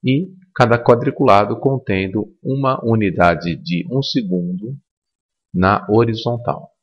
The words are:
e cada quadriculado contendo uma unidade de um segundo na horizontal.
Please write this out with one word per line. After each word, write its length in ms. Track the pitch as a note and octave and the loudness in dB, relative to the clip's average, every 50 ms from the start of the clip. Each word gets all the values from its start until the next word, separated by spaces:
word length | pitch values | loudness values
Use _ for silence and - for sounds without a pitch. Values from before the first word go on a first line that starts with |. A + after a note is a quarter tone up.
e 320 | - B2 C3 C#3+ F#3 - - - _ _ _ | 0 0 0 0 0 -4 -10 -20 _ _ _
cada 260 | - B2+ A#2 A#2 A#2 | 0 2 2 2 2
quadriculado 760 | - - B2 A#2 C3+ C#3+ - - D3 B2+ G2 G2+ G#2 G#2 B2+ A#2 | 4 4 4 4 4 -4 -2 0 2 4 4 4 4 2 -2 -2
contendo 720 | - C3+ C3+ B2+ - - G2+ F#2+ F#2+ G2 F#2 G#2+ G#2 - _ _ | 0 0 0 0 -2 -2 -2 -2 -2 -2 -2 -4 -6 -6 _ _
uma 380 | _ B2 C3 C3+ C#3 C3 C3 - - | _ -6 -4 -2 0 -2 -2 -2 0
unidade 680 | A#2 A2+ A2 G#2+ G2 E2 - F2 F2 E2+ E2 - F2 E2 C#2 | 0 0 2 2 0 2 4 4 4 4 2 -2 -6 -6 -6
de 280 | - E2+ F2 E2+ - - | -6 -6 -4 -4 -4 -4
um 100 | A#2+ C3 | -4 -4
segundo 760 | C#3 - - C3 A2+ F#2 F2+ F2+ F2 F2 F2+ F#2 G2+ A#2 C#3 C#3 _ _ _ _ _ _ _ _ _ _ _ _ _ _ _ | -4 -2 -4 -4 -4 -2 -2 -2 -2 -4 -6 -8 -8 -10 -12 -14 _ _ _ _ _ _ _ _ _ _ _ _ _ _ _
na 320 | F2 F#2 F#2 G#2 G2+ - - | 0 2 2 2 0 0 0
horizontal. 840 | G#2 A2+ A#2 A#2+ A2 A2 - A#2+ A#2+ A#2+ A#2 - D2 - - - _ _ | 2 2 2 2 0 -4 -4 -4 -6 -4 -4 -6 -8 -8 -8 -20 _ _